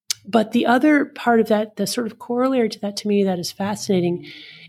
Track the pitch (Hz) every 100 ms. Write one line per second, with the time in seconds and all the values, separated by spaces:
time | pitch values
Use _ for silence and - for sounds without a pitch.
0 | - - - 226 214 240 233 254 302 294
1 | 285 - - 233 226 208 214 - 196 -
2 | 220 - - 240 262 262 220 - 202 202
3 | 208 202 190 180 165 - 196 208 - 185
4 | 175 175 - - - -